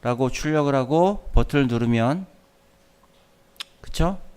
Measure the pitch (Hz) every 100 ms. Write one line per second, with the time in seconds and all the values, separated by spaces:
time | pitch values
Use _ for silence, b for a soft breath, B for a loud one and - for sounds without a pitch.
0 | 120 120 131 - 151 156 143 139 123 156
1 | 180 202 - - 117 147 135 117 117 117
2 | 113 160 190 _ _ _ _ _ _ _
3 | _ _ _ _ _ _ - _ - -
4 | 165 190 -